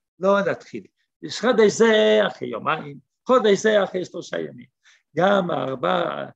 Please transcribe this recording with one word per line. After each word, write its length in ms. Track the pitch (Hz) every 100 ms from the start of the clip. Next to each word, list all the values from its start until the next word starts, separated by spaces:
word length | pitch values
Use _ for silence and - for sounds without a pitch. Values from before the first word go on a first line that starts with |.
| _ -
לא 220 | 190 202
נתחיל. 440 | 170 127 - 110 - _ _ _
יש 200 | 156 -
חודש 300 | 226 220 208
זה 480 | - 226 214 214 214 190
אחרי 200 | - 127
יומיים, 520 | 110 139 156 147 139 _ _ -
חודש 300 | 254 208 -
זה 260 | 220 208
אחרי 220 | 185 185 165
שלושה 340 | 175 - 85
ימים. 280 | 76 - - _ _ _ _ 147
גם 360 | 190 202 175
הארבעה, 800 | 147 135 131 175 180 160 143 135